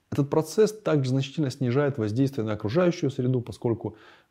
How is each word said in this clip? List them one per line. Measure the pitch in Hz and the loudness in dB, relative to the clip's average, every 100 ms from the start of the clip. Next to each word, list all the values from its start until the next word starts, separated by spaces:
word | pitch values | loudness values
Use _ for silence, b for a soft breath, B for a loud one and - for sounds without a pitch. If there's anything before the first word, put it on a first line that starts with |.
| - | -6
Этот | - 139 | -2 0
процесс | 160 156 - 214 | 0 0 2 2
также | 214 - 156 131 | 2 0 0 2
значительно | 131 139 - 143 | 0 -2 -2 -2
снижает | - 123 123 143 135 | -2 0 2 0 0
воздействие | 107 107 135 135 110 | -2 0 0 0 -4
на | |
окружающую | 104 104 139 180 165 143 | -2 -2 2 2 2 -2
среду, | - 127 127 | -2 0 0
поскольку, | 117 104 123 110 104 - B B B | -2 -4 -2 -2 -4 -10 B B B